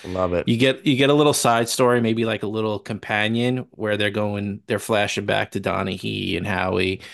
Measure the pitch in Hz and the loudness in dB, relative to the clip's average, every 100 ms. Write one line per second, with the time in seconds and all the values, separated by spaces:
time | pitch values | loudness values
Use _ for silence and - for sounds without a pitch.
0 | - 92 92 87 - 113 131 127 - 127 | -8 -2 0 0 0 2 2 2 0 2
1 | 139 147 151 113 131 117 117 - 127 123 | 4 6 4 4 2 2 0 2 4 4
2 | 113 113 113 107 104 110 110 104 - 104 | 2 0 0 -2 -4 -2 -2 -4 -6 -10
3 | - 107 107 117 123 127 - - 107 104 | -2 0 0 0 0 -2 -6 -6 -2 0
4 | 104 104 104 101 101 101 - 107 - 110 | 0 0 -2 -2 -4 -8 -4 -4 0 0
5 | 104 - 101 104 104 101 98 92 98 95 | 2 -2 -2 -2 -2 -4 -2 -2 -4 -4
6 | 104 104 98 87 90 92 92 92 95 95 | -6 -6 -4 -4 -2 -2 0 0 0 -2
7 | - | -10